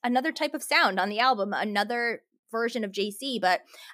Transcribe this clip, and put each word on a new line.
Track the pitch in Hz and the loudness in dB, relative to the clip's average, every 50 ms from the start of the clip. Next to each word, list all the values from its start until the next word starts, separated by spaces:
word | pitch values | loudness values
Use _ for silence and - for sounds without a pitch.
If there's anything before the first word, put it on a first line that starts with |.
| - | -2
another | 247 247 254 262 320 - | 0 2 2 2 0 -2
type | - 311 294 302 | -2 -2 -2 -2
of | 294 - | -4 -4
sound | - 277 330 330 214 185 180 | 0 2 4 4 4 2 2
on | 185 202 | 0 0
the | 208 214 | 0 2
album, | 247 262 254 202 196 202 190 | 2 4 4 2 0 -2 -2
another | 139 185 214 202 202 208 208 240 240 233 233 214 - _ _ _ _ _ _ | -2 -2 0 0 0 0 0 0 -2 -2 -2 -2 -4 _ _ _ _ _ _
version | - 226 233 233 - 240 214 | -4 -2 -2 -2 -2 -2 -4
of | 196 190 | -4 -2
J | 202 190 208 | -2 -4 -4
C." | 202 - 262 277 254 220 | -4 -6 -6 -6 -2 0
But | 196 180 185 - - _ - - - - | 2 2 2 2 0 _ -20 -20 -20 -8